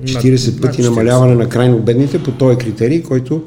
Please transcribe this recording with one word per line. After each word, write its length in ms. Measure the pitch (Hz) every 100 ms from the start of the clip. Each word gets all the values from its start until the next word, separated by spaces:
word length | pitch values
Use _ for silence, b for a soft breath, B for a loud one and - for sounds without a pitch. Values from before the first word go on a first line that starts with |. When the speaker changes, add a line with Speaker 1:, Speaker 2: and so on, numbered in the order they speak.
| 131
Speaker 1:
Четиридесет 480 | 127 127 131 -
Speaker 2:
Над, 80 | -
Speaker 1:
пъти 200 | 127 131
Speaker 2:
над 80 | 120
Speaker 1:
намаляване 440 | 117 113 127 127 120
на 140 | 113
крайно 300 | 120 123 120
бедните 440 | 107 117 139 165
по 80 | 151
този 260 | 120 131 123
критерий, 460 | 117 104 113 165
който 400 | 165 131 127 156